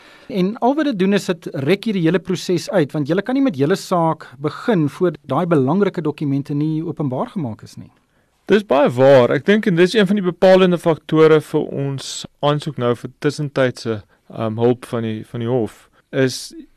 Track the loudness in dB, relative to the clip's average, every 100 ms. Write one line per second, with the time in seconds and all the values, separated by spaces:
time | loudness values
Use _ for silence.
0 | -20 -20 -8 -2 -2 0 0 0 -2 0
1 | 0 0 -2 -8 -8 -4 -2 -2 -2 0
2 | 0 0 -2 -6 -4 -4 -2 -2 -2 -2
3 | -4 -4 -2 -2 -2 0 -2 -2 -2 -2
4 | 0 -4 -10 -8 -8 -6 -2 0 0 0
5 | -2 -2 -6 -4 0 0 2 0 -2 -2
6 | -6 -4 -4 -4 -4 -4 -4 -4 -6 -6
7 | -6 -6 -6 -8 -10 -10 -16 -20 -20 _
8 | _ _ _ _ 0 0 2 2 2 4
9 | 8 8 6 2 2 2 2 2 2 4
10 | 2 2 -2 2 6 6 6 2 0 -2
11 | 0 4 6 6 2 -4 -4 -6 -6 -8
12 | -10 -14 -16 _ -2 -2 -4 -4 -2 -2
13 | -8 -4 -4 -4 -4 -2 -2 -2 -8 -8
14 | -10 _ -16 -8 -6 0 0 0 -4 -6
15 | -6 -8 -10 -8 -4 -2 -4 -8 _ _
16 | _ -2 -2 -2 -14 -18 -20